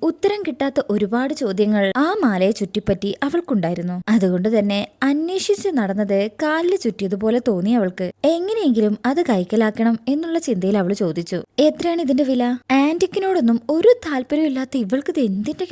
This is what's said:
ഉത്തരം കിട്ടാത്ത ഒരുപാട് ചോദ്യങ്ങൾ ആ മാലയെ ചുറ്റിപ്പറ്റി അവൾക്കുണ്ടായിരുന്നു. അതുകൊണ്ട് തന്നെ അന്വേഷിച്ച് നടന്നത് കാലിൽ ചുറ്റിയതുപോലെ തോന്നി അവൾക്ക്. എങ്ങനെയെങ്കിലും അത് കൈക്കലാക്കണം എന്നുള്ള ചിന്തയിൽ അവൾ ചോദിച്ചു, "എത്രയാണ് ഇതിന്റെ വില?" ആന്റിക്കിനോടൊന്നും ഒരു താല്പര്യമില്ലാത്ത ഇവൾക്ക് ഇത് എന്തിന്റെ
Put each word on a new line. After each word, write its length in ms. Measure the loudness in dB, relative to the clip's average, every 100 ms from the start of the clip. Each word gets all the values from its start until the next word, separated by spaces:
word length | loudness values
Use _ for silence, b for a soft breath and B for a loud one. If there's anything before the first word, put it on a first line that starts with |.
ഉത്തരം 400 | -4 0 0 -2 -4
കിട്ടാത്ത 280 | -4 -2 -2 0
ഒരുപാട് 440 | 0 0 0 -2
ചോദ്യങ്ങൾ 580 | -2 -2 0 2 2 2 2
ആ 180 | 0 2
മാലയെ 280 | 0 2 2
ചുറ്റിപ്പറ്റി 680 | 0 -2 -4 -2 -2 -4 -4
അവൾക്കുണ്ടായിരുന്നു. 800 | -2 -2 -2 0 0 -2 -6 -6 0
അതുകൊണ്ട് 500 | 2 2 0 0 2
തന്നെ 300 | 2 0 -4 -4
അന്വേഷിച്ച് 640 | -2 0 -2 -2 -2 -2 0
നടന്നത് 640 | -2 0 -2 0 0 0 -2
കാലിൽ 340 | -2 0 0 0
ചുറ്റിയതുപോലെ 640 | -2 -4 -4 -2 0 0 0
തോന്നി 220 | 0 2
അവൾക്ക്. 420 | 0 0 -4 -8 -2
എങ്ങനെയെങ്കിലും 760 | 0 0 0 0 0 2 2 0 -2
അത് 160 | 0
കൈക്കലാക്കണം 760 | 0 0 0 0 0 0 0 0 -2
എന്നുള്ള 300 | -2 -2 -2
ചിന്തയിൽ 400 | -2 -2 0 0
അവൾ 140 | 0
ചോദിച്ചു, 500 | 0 -2 -2 -6 -6 -6 0
"എത്രയാണ് 420 | 2 2 -2 -2
ഇതിന്റെ 240 | 0 0
വില?" 200 | 2 0 0 -2 0
ആന്റിക്കിനോടൊന്നും 880 | 2 2 2 -2 0 0 2 2 2 0
ഒരു 180 | 4 6 4 2
താല്പര്യമില്ലാത്ത 720 | -4 -2 0 0 0 -4 -4
ഇവൾക്ക് 340 | -2 -2 -2
ഇത് 100 | -2
എന്തിന്റെ 460 | 0 0 -4 -6 -4